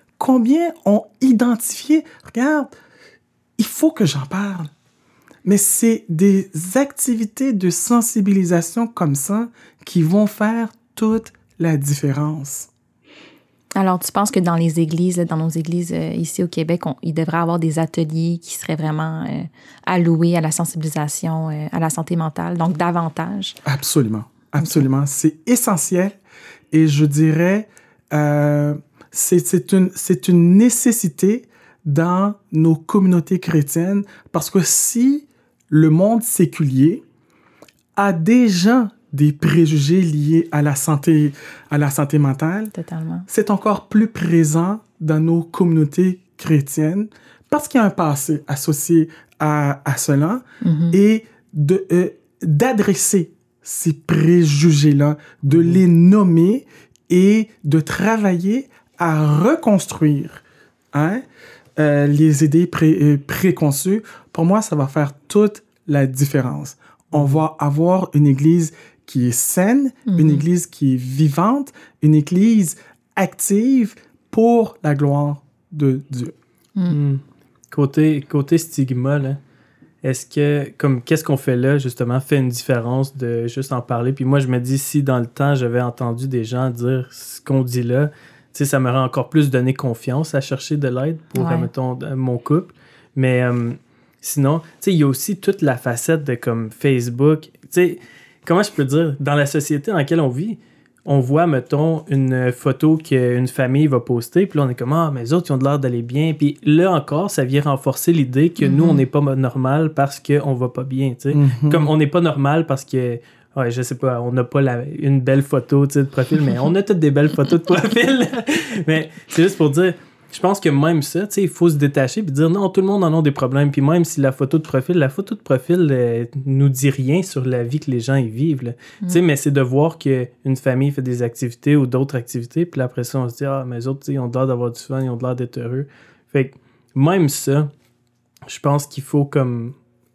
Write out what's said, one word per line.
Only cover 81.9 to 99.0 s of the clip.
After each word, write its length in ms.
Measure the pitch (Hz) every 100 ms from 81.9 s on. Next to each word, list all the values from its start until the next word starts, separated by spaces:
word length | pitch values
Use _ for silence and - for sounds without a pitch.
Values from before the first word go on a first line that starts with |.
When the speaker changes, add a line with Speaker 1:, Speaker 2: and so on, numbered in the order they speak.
| - 120 127
Speaker 3:
fait 180 | - 143
une 100 | 127
différence 640 | 123 - 120 117 131 135 139
de 320 | 120 117 117
juste 240 | 135 135
en 80 | 127
parler ? 300 | - 120 123
Puis 120 | 139
moi, 140 | 131 143
je 80 | 127
me 120 | 127
dis, 180 | 123 135
si 240 | - 147
dans 160 | 139 127
le 80 | 117
temps, 280 | - 143 139
j'avais 240 | 123 120
entendu 460 | 123 - 120 117 135
des 160 | 127
gens 260 | 110 123 131
dire 380 | 117 120 131 123
ce 300 | - - -
qu'on 220 | - 135
dit 200 | 123 123
là, 260 | 120 127 147
tu 60 | - - _ _
sais, 120 | -
ça 140 | 139 135
m'aurait 180 | 127 131
encore 300 | 127 135 120
plus 220 | 160 143
donné 240 | 127 127
confiance 600 | 131 131 117 - 131 156 139
à 40 |
chercher 360 | - 175 - 151
de 120 | 135
l'aide 300 | 123 147 160 -
pour, 100 | - 170
Speaker 2:
Ouais. 60 |
Speaker 3:
admettons, 400 | 165 165 - 127
de-, 200 | 127 147
mon 240 | 135 127 123
couple. 340 | - 151 - _ _ _ _ 143
Mais, 260 | 127 123
euh, 280 | 123 123 117 - _ _ _ _
sinon, 400 | - 143 135 160
tu 60 | - _
sais, 120 | -
il 60 | 175
y 40 |
a 40 | 143
aussi 280 | 131 - 202
toute 260 | - 196
la 140 | 147 123
facette 460 | 127 117 - 160
de, 100 | 143 123
comme, 340 | - 117 110
Facebook. 720 | - 143 131 120 120 147 156
Tu 80 | - _ -
sais, 280 | 175 175 - - - - _
comment 180 | - 175
je 80 | 208
peux 120 | -
dire ? 300 | 135 147